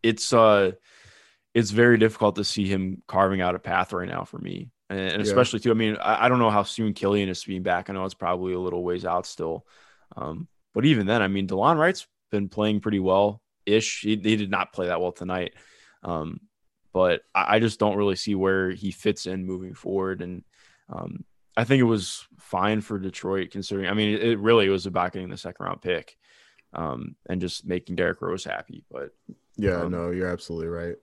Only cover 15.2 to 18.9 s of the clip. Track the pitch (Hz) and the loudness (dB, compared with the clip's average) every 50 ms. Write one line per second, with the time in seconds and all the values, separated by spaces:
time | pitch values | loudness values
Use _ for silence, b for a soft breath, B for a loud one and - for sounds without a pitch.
15.2 | 90 90 92 92 87 - _ b b b b b b b b b - - 87 80 | -6 -4 -4 -4 -4 -6 _ b b b b b b b b b -8 -6 -6 -4
16.2 | 78 82 - - _ _ _ _ _ _ _ _ _ _ - 92 92 90 82 - | -6 -6 -10 -12 _ _ _ _ _ _ _ _ _ _ 2 2 4 4 4 0
17.2 | _ _ _ 95 - - 104 113 117 113 - - 107 107 95 101 101 101 92 - | _ _ _ 0 2 4 4 4 4 2 0 0 0 0 2 2 0 0 0 -2
18.2 | - 107 101 95 95 95 95 95 92 92 92 92 104 98 | -4 -4 -2 0 2 2 2 2 0 -2 -4 -6 -8 -8